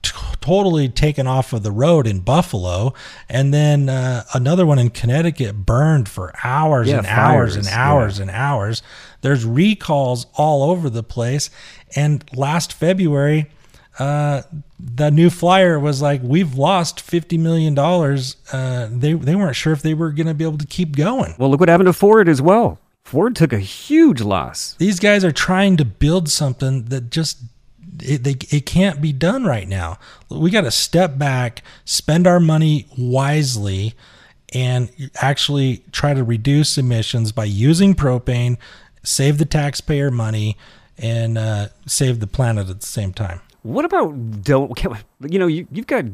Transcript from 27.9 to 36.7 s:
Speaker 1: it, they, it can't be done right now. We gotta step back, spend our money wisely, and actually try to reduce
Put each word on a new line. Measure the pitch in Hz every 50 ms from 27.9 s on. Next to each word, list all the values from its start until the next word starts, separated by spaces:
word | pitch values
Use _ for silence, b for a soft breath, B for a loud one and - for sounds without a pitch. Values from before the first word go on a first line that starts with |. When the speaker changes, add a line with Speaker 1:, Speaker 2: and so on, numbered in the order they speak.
| - -
Speaker 1:
it, | - - 143 139 120
they, | 139 139 131 - -
it | - 147 135
can't | - - 170 190 202 160 143
be | 151 160
done | 147 131 160 175 226 269 254
right | 185 127 110 90
now. | 90 95 95 87 82 82 b b b b b b -
We | - 156 156 180
gotta | 190 220 180 120
step | - - - - - 165 190 170 135
back, | 135 147 139 131 127 123 120 - - b b b b b
spend | - - - - - 151 170 180
our | 180 175 175
money | 170 156 156 156 156 156 151 143 - _ - 127
wisely, | 123 123 123 135 135 143 147 151 147 131 123 107 101 101 95 95 101 110 113 b b b b b b b b b _ -
and | - 127 127 127 127 127 123 117 - - 139 127 _ -
actually | - 135 143 - - - 143 143 135 131 123 - _ -
try | - - - 147
to | 143 135
reduce | 127 113 117 110 110 139 143 147 151 147